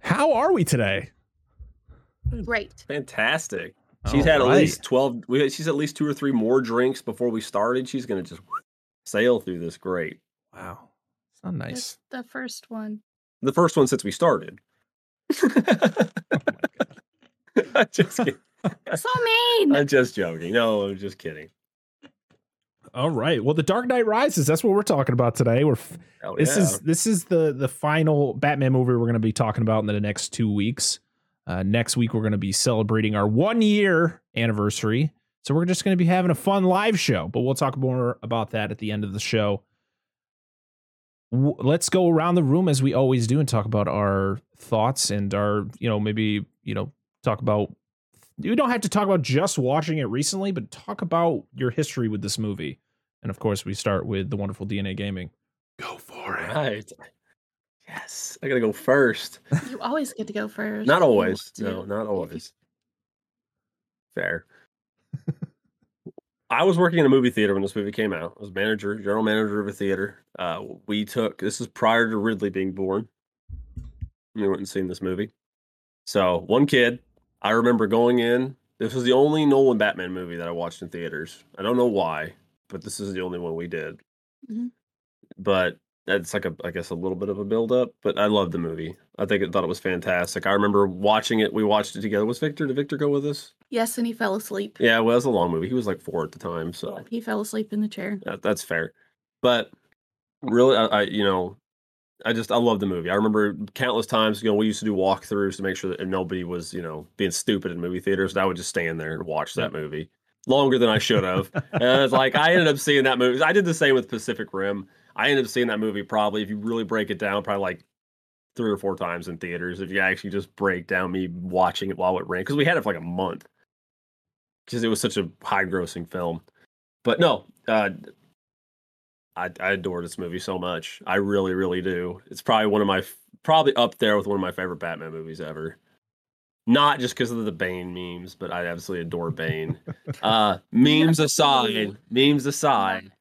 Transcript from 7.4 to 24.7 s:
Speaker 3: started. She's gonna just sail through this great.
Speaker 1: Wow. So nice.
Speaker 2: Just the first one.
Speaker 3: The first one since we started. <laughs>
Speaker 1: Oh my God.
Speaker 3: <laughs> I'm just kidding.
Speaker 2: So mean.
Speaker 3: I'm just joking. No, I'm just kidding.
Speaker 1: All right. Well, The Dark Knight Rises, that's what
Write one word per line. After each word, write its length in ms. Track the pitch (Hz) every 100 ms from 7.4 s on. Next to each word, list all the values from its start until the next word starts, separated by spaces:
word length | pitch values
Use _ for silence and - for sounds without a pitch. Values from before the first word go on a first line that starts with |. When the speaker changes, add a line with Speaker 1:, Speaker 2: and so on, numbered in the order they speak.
Speaker 3:
started. 440 | 110 101 110 127 127
She's 200 | 135 123
gonna 160 | 98
just 180 | 85 - _ - _ _ _ _
sail 340 | - 104 117 117
through 200 | 95 90
this 180 | 82 -
great. 440 | 92 90 78 - _ _ _
Speaker 1:
Wow. 340 | 90 92 87 - _ _ _ _ _
So 80 | 190
nice. 220 | 180 -
Speaker 2:
Just 240 | 254 247 - _
the 120 | 254
first 480 | 240 262 254 - _
one. 300 | 220 220 208 _ _ _ _
Speaker 3:
The 100 | 131
first 240 | 139 170 -
one 100 | 131
since 160 | 127
we 80 | 101
started. 500 | 92 170 110 80 - _ _ _ _ _ _ _
<laughs> 120 | -
Speaker 1:
Oh 80 | -
my 1120 | - - - - - 226 - - 175 - - - _
God. 880 | - - _ _ _ _ _ - -
Speaker 3:
<laughs> 0 |
I'm 120 | 277 220
just 240 | - - -
kidding. 200 | 233 - _ _ 202 - -
Speaker 2:
So 140 | 254 - 508
mean. 520 | 466 453 480 480 349 277
Speaker 3:
I'm 100 | 143
just 280 | 139 127
joking. 380 | - 90 82 85
No, 320 | 113 117 107 98
I'm 100 | 98
just 220 | 98 95
kidding. 320 | - 76 78 _ _ _ _ _ - _ _ _ _ _ _ _ -
Speaker 1:
All 160 | 120 143
right. 340 | 143 127 143
Well, 80 | 117
The 80 | 156
Dark 240 | 151 196 247
Knight 200 | 254 226
Rises, 400 | 214 285 285 135
that's 180 | 160
what 80 | 233